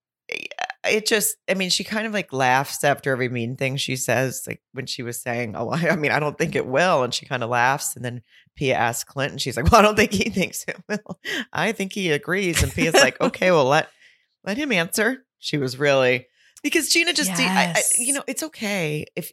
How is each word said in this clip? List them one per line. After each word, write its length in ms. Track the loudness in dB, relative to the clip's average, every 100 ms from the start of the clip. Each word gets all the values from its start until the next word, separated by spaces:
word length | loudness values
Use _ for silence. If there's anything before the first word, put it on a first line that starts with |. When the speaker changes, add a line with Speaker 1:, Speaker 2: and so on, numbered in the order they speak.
| _ _ -12 -12 -10 -10 -10 -6 -2
Speaker 1:
it 180 | 0 2
just, 300 | 0 0 -4 -4
I 60 |
mean, 160 | -2 0
she 160 | -2
kind 220 | -2 -4 -4
of, 80 |
like, 180 | -4 -4
laughs 500 | 0 2 2 0 0
after 280 | 2 2 0
every 160 | -2 -2
mean 260 | -2 -4 -4
thing 200 | -4 -2
she 200 | -4 -4
says, 480 | 0 0 0 -4 -8
like, 160 | -12 _
when 140 | -12 -10
she 160 | -8
was 180 | -8 -8
saying, 340 | -6 -4 -4 -6
"Oh, 120 | -4
<laughs> 60 |
I, 160 | 0 0
I 60 | 2
mean, 140 | 2
I 100 | 2
don't 180 | 0 -2
think 180 | -2 -2
it 100 | 0
will." 360 | 2 4 4
And 100 | 2
she 140 | -4 -6
kinda 200 | -4 0
laughs. 480 | 2 2 2 -4
And 80 | -8
then 200 | -8 -10 -14 -20 _ -2
Pia 180 | 0
asks 300 | 2 2 -2
Clint, 280 | -6 -6 -4
and 100 | -4
she's 160 | -6 -2
like, 120 | 4
"Well, 80 | 6
I 40 |
don't 140 | 6 4
think 160 | 0
he 160 | 0 -2
thinks 340 | -2 -4 -4 -10
it 120 | -10 -8
will. 320 | -8 -8 -14 -8 -6 -6
I 200 | -4 -2
think 200 | -2 -6
he 200 | -2 0
agrees." 500 | 0 0 -2 0 0
And 100 | 0
Pia's 220 | 0 4
like, 260 | 6 4 4
Speaker 2:
<laughs> 0 |
Speaker 1:
"Okay, 300 | -2 2 4
well, 160 | 6 6
let, 240 | 4 2 _ -20 _ _ _
let 140 | -8 -4
him 160 | 0
answer." 540 | 0 0 0 -2 -2 _ _
She 200 | -6 -2
was 200 | -2 0
really, 480 | 2 4 4 2 -2 _ _ -8
because 260 | -2 0 2
Gina 220 | 2 2
just, 220 | 0 0
de-, 80 | 0
I, 40 | 2
I, 180 | 2 2
Speaker 2:
Yes. 240 | 0 0 0
Speaker 1:
you 140 | 0
know, 80 | -4 -4
it's 140 | -6
okay 600 | -8 -6 -4 -2 -2 -4 -6 -10
if, 160 | -10